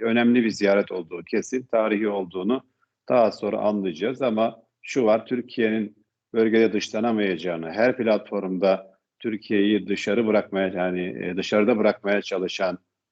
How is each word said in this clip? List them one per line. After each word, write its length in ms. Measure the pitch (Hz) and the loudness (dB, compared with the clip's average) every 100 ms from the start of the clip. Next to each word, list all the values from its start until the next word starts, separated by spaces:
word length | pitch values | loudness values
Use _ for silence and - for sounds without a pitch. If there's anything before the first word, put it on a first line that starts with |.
önemli 440 | 113 117 120 123 | 0 2 4 4
bir 60 | 113 | 2
ziyaret 420 | 95 98 101 101 | 2 2 4 2
olduğu 300 | 92 80 87 | -4 -8 -12
kesin, 380 | 85 104 - 127 | -6 -4 -4 -6
tarihi 460 | 127 113 107 107 110 | -2 0 2 0 -2
olduğunu 540 | 101 90 92 98 131 - _ _ _ - | -4 -6 -4 -2 -2 -6 _ _ _ 0
daha 240 | 127 107 | 2 2
sonra 260 | - 104 104 | 0 -4 -2
anlayacağız. 640 | 104 104 95 78 110 127 | 0 0 -2 -4 -4 -2
Ama 400 | 131 110 117 - _ _ | -2 0 -2 -4 _ _
şu 220 | - 139 | -6 0
var, 220 | 110 113 - | 4 2 0
Türkiye'nin 680 | 123 117 - 110 110 104 - _ _ _ | -6 -4 -2 0 0 -4 -10 _ _ _
bölgede 380 | 117 113 110 110 | 0 4 6 4
dışlanamayacağını, 960 | 101 - 110 117 110 101 82 87 82 82 | 2 -4 -4 -2 0 0 -2 -4 -6 -4
her 260 | 95 123 - | 0 0 2
platformda 960 | 113 104 - 101 95 92 95 95 - _ _ - | 0 0 -2 -6 -4 0 2 0 -4 _ _ -10
Türkiye'yi 680 | 117 107 - 104 101 104 92 | -8 -8 -2 2 2 2 -2
dışarı 400 | 98 - 104 110 | -4 -2 0 2
bırakmaya, 420 | 107 - 98 95 | 2 0 -2 -2
yani, 320 | 90 90 90 | -2 -2 -2
e, 360 | 90 - 87 90 | -6 -6 -6 -6
dışarıda 420 | 92 107 104 110 | 0 2 2 2
bırakmaya 440 | 107 - 101 101 | 2 0 -2 -2
çalışan, 560 | - 95 92 - 92 90 _ _ _ | -2 -4 -4 -2 -4 -4 _ _ _